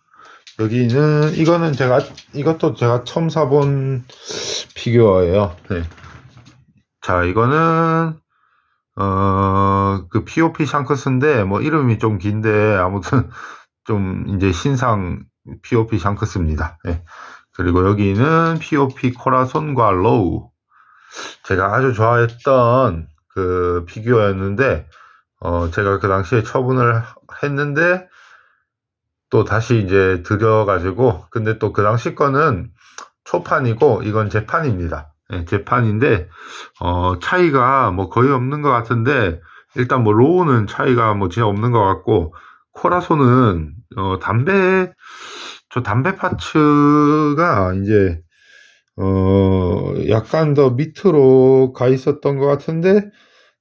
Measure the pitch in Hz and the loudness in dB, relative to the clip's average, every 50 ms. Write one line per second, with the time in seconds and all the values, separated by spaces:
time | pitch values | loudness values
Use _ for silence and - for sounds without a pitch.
0 | _ _ _ - - - - - _ - - - 110 107 110 123 123 117 117 139 | _ _ _ -20 -20 -20 -20 -20 _ -16 -8 -6 -4 -2 0 0 0 2 2 2
1 | 151 151 151 151 151 156 175 - 160 156 170 170 165 160 143 120 139 127 123 139 | 2 2 2 2 0 0 0 0 2 2 2 2 0 0 -2 0 0 2 2 2
2 | 147 - - - - _ - 147 139 156 160 160 - 156 120 - 127 120 120 123 | 0 -2 -8 -20 -20 _ -10 -4 -2 -2 -2 0 -2 -4 -2 0 0 0 0 0
3 | - - - 175 165 160 - 160 151 131 139 147 143 139 139 139 135 135 135 127 | -2 -4 -4 -4 -4 -2 -2 -2 0 2 2 2 2 2 0 -2 -2 -2 -4 -6
4 | 123 - - - - - - - - - - - - - - - - 123 113 120 | -8 -10 -18 -20 -16 -14 -12 -10 -10 -10 -10 -10 -12 -14 -16 -8 -2 2 4 4
5 | 113 107 95 92 90 85 90 104 104 90 85 - - - 101 85 85 82 - - | 6 6 6 4 2 2 2 2 0 0 -4 -10 -10 -8 -8 -6 -6 -8 -12 -16
6 | - - - - - - _ - - - - _ _ _ _ _ _ _ _ _ | -20 -20 -20 -20 -20 -20 _ -20 -20 -20 -20 _ _ _ _ _ _ _ _ _
7 | - - 92 90 87 87 92 110 117 123 143 156 165 165 165 160 165 165 160 165 | -6 -2 -2 0 0 0 0 0 2 2 2 2 2 2 2 0 0 0 0 -2
8 | 165 165 160 156 _ _ _ _ _ _ _ _ _ _ _ _ _ _ _ - | -2 -4 -6 -10 _ _ _ _ _ _ _ _ _ _ _ _ _ _ _ -4
9 | 98 98 95 95 98 98 95 98 98 95 95 98 98 98 98 98 98 98 98 98 | -2 -2 0 0 0 2 2 2 2 2 2 2 2 2 2 2 0 0 -2 -4
10 | 85 85 - 120 117 - - 165 165 165 165 - 160 139 - 147 139 - 147 131 | -6 -6 -4 -6 -4 -4 -2 0 0 0 0 -2 -4 -2 -2 -4 -2 -2 -4 -2
11 | - 139 131 127 135 156 147 120 101 95 98 101 113 156 151 156 139 123 113 101 | -2 -2 -2 0 2 2 2 2 0 0 -2 -2 -2 -2 0 0 2 0 0 0
12 | - 110 104 90 85 107 104 110 107 110 104 104 104 110 107 95 90 92 95 101 | 0 0 -2 -2 -2 -4 -4 -2 0 0 2 2 2 2 2 2 0 0 -2 -4
13 | - - - 131 85 - - - - - - - - _ _ _ _ - 110 101 | -4 0 0 0 0 -2 -6 -18 -18 -20 -20 -20 -20 _ _ _ _ -4 -4 -2
14 | 98 95 92 92 - 104 101 92 95 98 90 - - 143 139 123 131 123 113 101 | -2 -4 -4 -6 -6 -4 -4 0 0 0 0 0 -2 -2 -2 0 0 0 0 -2
15 | 95 87 82 - - - _ _ _ - - - - - - 113 110 - - 101 | -2 -4 -8 -10 -12 -16 _ _ _ -20 -20 -18 -8 -2 -2 0 0 0 -2 -2
16 | 87 101 101 98 - - - 98 85 78 78 73 78 76 - - - - 85 85 | -2 -2 -4 -4 -4 -4 -4 -4 -2 -2 -2 -4 -4 -6 -8 -10 -8 -8 -8 -8
17 | - - - - - - - - _ _ _ - 90 90 87 90 92 98 104 104 | -8 -14 -20 -20 -20 -20 -20 -20 _ _ _ -4 -2 0 2 2 2 2 2 2
18 | 101 98 95 101 127 151 160 165 165 165 165 160 - - 160 143 139 131 - - | 0 0 0 2 2 2 2 2 0 0 -2 -4 -4 -2 0 0 0 0 -2 -4
19 | - 131 127 - - 131 127 127 131 127 - 156 151 151 143 123 113 107 95 90 | -4 -4 -4 -4 -2 0 0 0 0 0 -2 -4 -4 -2 0 0 2 2 2 2
20 | 92 113 123 127 98 85 82 82 - - _ _ _ _ _ _ _ _ _ _ | 2 2 2 2 2 0 -2 -4 -8 -12 _ _ _ _ _ _ _ _ _ _
21 | _ - - - - - - - - - 98 90 95 98 104 123 131 135 117 101 | _ -20 -18 -18 -16 -16 -18 -14 -6 -4 -2 0 0 0 0 0 0 0 0 2
22 | 110 113 120 120 120 113 - - - 143 135 127 123 117 120 131 131 113 85 80 | 2 2 4 2 2 0 -2 -4 0 2 2 4 4 4 4 2 2 0 -2 -4
23 | 78 71 _ _ _ _ _ 95 92 90 90 90 90 87 87 87 85 82 - 113 | -8 -12 _ _ _ _ _ -4 -2 -2 0 0 0 0 -2 -2 -4 -8 -12 -8
24 | 107 120 127 113 104 101 98 95 95 98 101 104 135 127 95 80 82 - - - | -2 0 2 2 2 2 0 -2 -4 -4 -2 0 0 0 0 -2 -4 -10 -18 -20
25 | - - _ _ _ _ _ _ - 85 87 85 85 85 82 - 104 98 98 92 | -20 -20 _ _ _ _ _ _ -6 -4 -2 -2 -2 -2 -2 -2 0 0 0 0
26 | - 101 95 98 95 - 127 117 107 - - 135 127 123 131 127 123 117 117 113 | 0 0 0 0 0 0 -2 -2 -2 -2 -2 -2 -2 0 0 0 2 2 0 0
27 | 117 - - _ _ - - - - 143 143 139 147 147 143 147 165 175 180 185 | -2 -6 -12 _ _ -20 -10 -8 -6 -4 -4 -4 -4 -4 -2 0 0 2 0 0
28 | 185 - _ _ - - - _ _ _ _ _ _ _ _ _ _ _ _ _ | -4 -10 _ _ -20 -20 -20 _ _ _ _ _ _ _ _ _ _ _ _ _
29 | _ _ _ _ _ _ - 113 104 - - 113 113 - 123 113 98 90 95 98 | _ _ _ _ _ _ -2 -2 0 0 -2 -4 -2 0 0 0 0 0 2 2
30 | 95 92 92 87 87 - 107 98 113 110 110 110 107 98 98 90 85 92 90 92 | 2 2 0 -2 -4 -4 -2 0 0 2 2 2 2 0 -2 -2 -2 -4 -2 0
31 | 127 127 95 82 - - - 117 110 110 110 110 - 104 98 - 101 104 113 120 | 0 0 0 -2 -8 -10 -8 -6 -4 -4 -4 -4 -4 -4 -2 0 0 0 0 0
32 | - 175 - - 151 143 135 139 156 160 123 87 82 - - _ _ _ _ - | -2 -4 -4 -2 -2 0 0 0 0 0 -2 -4 -6 -10 -16 _ _ _ _ -20
33 | - - _ _ _ - - 175 170 - 175 156 135 120 110 113 156 147 113 92 | -20 -20 _ _ _ -6 -4 -4 -2 -2 -2 -2 0 -2 0 2 2 2 2 0
34 | - 107 104 110 107 101 - 107 - - - 165 160 139 104 90 87 80 78 73 | -2 -2 -2 -2 -2 -2 -2 -4 -4 -2 -4 -2 -2 -2 -2 -4 -4 -6 -8 -8
35 | 73 - _ _ _ - - 92 85 - - 98 - - 123 127 120 110 104 107 | -12 -14 _ _ _ -10 -10 -10 -6 -4 -4 -4 -2 -2 -2 0 0 0 0 0
36 | 127 147 120 90 80 - - - - - - - - - _ - 90 87 87 87 | 2 2 0 0 -2 -6 -16 -20 -20 -20 -20 -20 -20 -20 _ -8 -4 -4 -2 -2
37 | 90 92 - - - - 180 180 180 170 139 135 123 123 135 135 127 107 90 92 | -2 -2 -2 -4 -4 -2 0 2 2 2 2 2 2 2 2 2 2 0 0 -2
38 | 98 - - 117 123 139 143 127 123 131 143 151 147 147 127 117 113 - 127 120 | -4 -2 0 2 2 2 2 0 -2 -4 -4 -4 -2 0 0 0 -2 -2 -2 -2
39 | 113 131 147 131 110 90 82 - - _ - - _ _ - - 127 123 143 131 | 0 0 0 0 0 -2 -2 -6 -12 _ -20 -20 _ _ -6 -4 -2 0 0 0
40 | 120 107 104 110 127 147 175 180 180 156 131 113 104 98 - - 139 139 127 117 | 2 2 4 4 4 4 4 2 2 2 2 2 0 -2 -4 -2 0 0 2 2
41 | 113 110 104 101 101 85 - 117 117 107 101 101 110 123 120 117 104 95 95 - | 2 0 0 -2 -4 -4 -2 0 0 0 0 0 0 0 2 2 2 2 0 -2
42 | - - 110 101 82 80 - - - - - _ _ _ - - - 175 180 180 | 0 0 0 0 0 -2 -8 -14 -20 -20 -20 _ _ _ -8 -4 -2 -2 0 0
43 | 175 - 165 151 135 123 123 131 127 113 92 85 80 73 76 101 - _ - 95 | 0 0 2 2 4 4 4 4 4 2 2 0 -4 -8 -12 -16 -20 _ -10 -8
44 | 95 95 95 92 - - 98 113 131 175 196 196 185 185 190 190 185 180 - _ | -6 -4 -4 -4 -4 -4 -2 -2 0 0 0 2 2 2 2 0 0 -2 -6 _
45 | - - - - - - - - - - - - _ _ - 127 117 - 104 120 | -20 -20 -20 -20 -20 -20 -18 -16 -16 -18 -18 -20 _ _ -8 -6 -4 -2 0 0
46 | 139 185 190 - - 180 156 - - - - 160 151 147 147 147 147 147 147 147 | 0 0 -2 -4 -4 -4 -4 -6 -6 -4 -2 0 2 2 4 4 4 4 4 4
47 | 147 147 151 151 151 147 143 143 170 175 147 104 95 92 92 95 98 101 110 104 | 4 2 2 2 0 0 0 0 0 0 0 0 0 0 -2 -2 0 2 2 4
48 | 98 95 85 82 - _ _ _ _ _ - - - _ _ _ _ _ _ - | 4 2 0 -4 -10 _ _ _ _ _ -20 -20 -20 _ _ _ _ _ _ -4
49 | 98 95 95 95 95 95 95 98 95 95 95 95 92 90 92 95 92 92 95 92 | -2 0 0 2 2 4 4 4 4 4 2 2 0 0 -2 -2 -4 -4 -4 -4
50 | - - 107 113 113 - - 160 160 151 143 143 143 131 123 120 156 151 - - | -2 0 0 0 0 0 0 0 2 2 4 4 4 4 2 0 -2 -4 -6 -2
51 | - 196 160 147 135 131 131 131 131 131 131 131 131 131 127 - 127 127 131 131 | 0 2 4 6 6 6 8 6 6 6 6 4 4 2 0 0 0 0 0 0
52 | - 151 143 - - 147 143 135 139 143 143 143 - - 160 165 165 185 196 208 | 0 -2 -4 -2 -2 -4 -2 0 0 0 0 -2 -4 -6 -4 0 2 4 4 2
53 | 202 208 - _ _ _ _ _ _ _ _ _ | 2 -2 -8 _ _ _ _ _ _ _ _ _